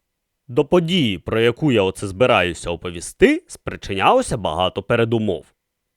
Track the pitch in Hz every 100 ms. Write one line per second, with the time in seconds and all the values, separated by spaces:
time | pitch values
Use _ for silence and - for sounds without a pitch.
0 | _ _ _ _ - 123 143 185 165 185
1 | 117 90 - 110 117 113 156 113 95 -
2 | 101 92 123 110 90 82 87 85 90 85
3 | - - 226 311 - - - - - 95
4 | 127 254 - 113 87 78 92 - - 117
5 | 113 117 104 78 - _ _ _ _